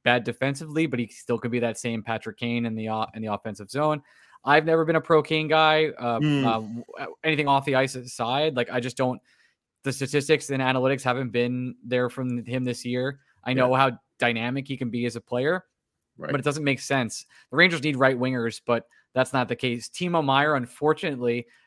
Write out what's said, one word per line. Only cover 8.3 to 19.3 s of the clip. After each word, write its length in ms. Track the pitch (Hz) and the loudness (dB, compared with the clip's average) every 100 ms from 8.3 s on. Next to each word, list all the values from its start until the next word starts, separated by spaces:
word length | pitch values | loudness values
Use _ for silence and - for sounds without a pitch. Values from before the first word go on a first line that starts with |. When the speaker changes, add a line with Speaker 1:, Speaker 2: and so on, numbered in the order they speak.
| 135 160 127 | 0 0 0
Speaker 1:
like, 140 | 120 | -2
I 100 | 123 | -2
just 160 | 120 - | -4 -2
don't. 240 | 127 120 _ _ _ _ _ _ | -2 -2 _ _ _ _ _ _
The 100 | 139 | -6
statistics 560 | 131 135 147 139 151 - | -4 -2 0 2 2 0
and 120 | 135 | -2
analytics 400 | 131 131 131 135 | 0 2 2 0
haven't 280 | 127 123 127 | 0 -2 -2
been 440 | 120 120 127 127 - | 0 0 -2 -6 -10
there 240 | 120 123 123 | -4 0 0
from 360 | 135 127 120 | -2 -4 -4
him 200 | 113 127 | -4 -4
this 200 | 127 120 | -4 -4
year. 360 | 120 123 131 139 _ _ | -4 -4 -4 -6 _ _
I 60 | 123 | -4
Speaker 2:
Yeah. 40 | 131 | 2
Speaker 1:
know 180 | 127 | 4
how 240 | 131 135 120 _ - | 4 4 0 _ -2
dynamic 480 | 120 113 120 135 135 | 0 0 -2 -4 -6
he 100 | 135 | -6
can 140 | 123 | -4
be 160 | 120 120 | -2 -4
as 80 | 113 | -4
a 40 | |
player, 440 | - 123 143 180 - _ _ _ _ - | -6 -2 0 -2 -6 _ _ _ _ -12
Speaker 2:
Right. 140 | 151 | -4
Speaker 1:
but 80 | 147 | -2
it 20 | |
doesn't 200 | 139 147 | -2 -2
make 160 | 143 131 | -2 -2
sense. 440 | - 139 113 - - _ _ | -2 -2 -2 -6 -16 _ _
The 60 | 135 | 4
Rangers 260 | 180 165 | 4 2
need 140 | 151 131 | -2 2
right 220 | 131 127 | 2 4
wingers, 420 | 127 127 117 - - | 0 -2 -2 -4 0
but 200 | 117 - _ _ | 0 -2 _ _
that's 180 | 127 127 | 0 0